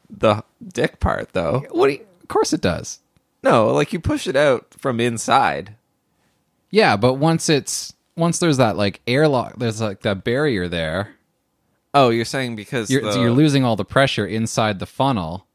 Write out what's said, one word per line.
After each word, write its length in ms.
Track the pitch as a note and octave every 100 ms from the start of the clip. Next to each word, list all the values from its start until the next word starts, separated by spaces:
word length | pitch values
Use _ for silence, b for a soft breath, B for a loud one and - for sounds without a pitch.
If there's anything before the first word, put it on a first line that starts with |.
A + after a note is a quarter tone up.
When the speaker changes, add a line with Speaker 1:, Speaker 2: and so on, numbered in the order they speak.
| _
Speaker 1:
the 340 | - A2+ G#2 - _ F#3+
dick 280 | - D#3+ -
part, 320 | - F#2+ G#2+
though. 320 | F#2 D#2+ B2 -
Speaker 2:
What 180 | E4 G4
do 60 |
you, 120 | C#4+ - _
of 60 | -
course 240 | - -
it 80 | D#4
does. 400 | F2+ E2 - - _ _ _ _
Speaker 1:
No, 300 | C4 B2+ A2
like, 200 | C#3 D3
you 80 | F3
push 260 | F3+ C#4+ -
it 100 | C3+
out 300 | D3 B2 - -
from 220 | C#3 A#2
inside. 760 | A#2+ A2+ - C3+ G#2 C#2+ F#2+ G#2+ _ _ _ _ _ _ _ _ _
Speaker 2:
Yeah, 260 | G3+ F#3 G2+
but 180 | A#2+
once 340 | C3 D#3 D#3+ -
it's, 460 | D3 - - - - _ -
once 220 | E3+ E3
there's 200 | F3 C3
that, 180 | A#2+ F2+
like, 240 | G2+ - -
airlock, 480 | C3 D#3 C3 - -
there's, 220 | A#2+ G#2+
like, 220 | A2 G2
that 220 | A2 F#2+
barrier 440 | A#2+ B2+ D3+ G#2 F2+
there. 460 | E2+ D#2+ F2 G2+ - _ _ _ _ _ _ _
Speaker 1:
Oh, 160 | C#3+ B2+
you're 140 | A#2 A2+
saying 280 | C#3 B2
because 360 | A2 G2+ C3 G#2
Speaker 2:
You're, 120 | C3
Speaker 1:
the 100 | G#2+
Speaker 2:
so 80 | G2+
you're 80 | A#2
losing 320 | B2 D3+ C#3
all 120 | B2+ G#2
the 80 |
pressure 420 | G2 C3+ C#3 - G2
inside 520 | A2 A2+ - A2 G2
the 80 | F2+
funnel. 600 | - C3+ A2+ D#2+ F2+ -